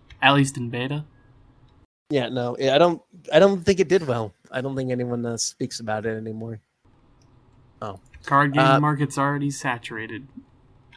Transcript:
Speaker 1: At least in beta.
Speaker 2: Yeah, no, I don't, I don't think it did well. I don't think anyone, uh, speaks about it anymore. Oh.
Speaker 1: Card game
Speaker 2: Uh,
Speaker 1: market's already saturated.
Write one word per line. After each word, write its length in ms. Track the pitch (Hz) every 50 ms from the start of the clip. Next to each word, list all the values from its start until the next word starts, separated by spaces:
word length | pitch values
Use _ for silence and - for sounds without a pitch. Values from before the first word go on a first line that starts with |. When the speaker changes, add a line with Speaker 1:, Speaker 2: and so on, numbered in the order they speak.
| _ _ - - -
Speaker 1:
At 120 | 135 139
least 220 | 143 139 135 139
in 140 | 131 120 117
beta. 340 | 120 120 123 135 143 151 151 - _ _ _ _ _ _ _ _ _ _ _ _ _ _ _ _ _ _ _ _
Speaker 2:
Yeah, 180 | 147 135 120 110
no, 280 | 127 127 120 120 120
I 200 | - 135 135 135
don't, 240 | 147 170 175 170 - - _ - - - - 151
I 60 | 156
don't 240 | 190 202 196 180 165
think 160 | 202 196 170
it 100 | 190 135
did 160 | 180 190 165
well. 280 | 135 120 117 110 107 - _ _ -
I 100 | - 131
don't 140 | 127 139 135
think 160 | 135 131 127
anyone, 340 | 127 123 123 123 120 120 117
uh, 120 | 117 117
speaks 420 | 110 - - - _ 135 127 - -
about 260 | 117 110 107 110 104
it 100 | 113 110
anymore. 440 | 110 110 110 110 110 113 113 110 101 - _ _ _ _ _ _ _ _ _ _ _ _ _ _ _ _ _ _ _ _ _ _ _
Oh. 200 | - 104 95 92 - _ - - -
Speaker 1:
Card 280 | - 143 139 147 143 135
game 120 | 131 131
Speaker 2:
Uh, 160 | 135 135 147
Speaker 1:
market's 360 | 147 151 147 139 147 139 -
already 320 | 143 139 139 143 143 139 143
saturated. 760 | 135 - - 135 120 117 - - 120 110 110 113 117 107 - 135 _ - - _ _ _ _ _ _ _ _ _ -